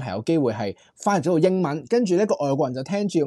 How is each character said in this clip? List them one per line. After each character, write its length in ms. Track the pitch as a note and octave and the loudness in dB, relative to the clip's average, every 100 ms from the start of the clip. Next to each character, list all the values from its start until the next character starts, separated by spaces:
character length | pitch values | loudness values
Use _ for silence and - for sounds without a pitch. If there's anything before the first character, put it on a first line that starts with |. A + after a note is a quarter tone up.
| C3 | -2
係 60 | F#2+ | -6
有 40 | |
機 140 | A2 E3 | 0 2
會 120 | C3 | 2
係 240 | G#2+ G#2 - _ - | 0 -6 -8 _ -6
翻 260 | - G3+ | -2 0
譯 20 | |
咗 0 | |
做 160 | D3+ E3+ | 2 2
英 220 | E3 F#3+ | 4 2
文， 240 | E3 D3+ C3 | 0 -2 -2
跟 160 | A#3 | 0
住 120 | A3+ F3 | 2 2
呢 80 | G#3 | 2
個 100 | G3 | 0
外 100 | C#3+ C#3 | 0 0
國 120 | D3 | -2
人 60 | B2+ | -2
就 80 | |
聽 240 | C3+ G3+ G#3 | -4 -2 0
住 120 | E3+ | 0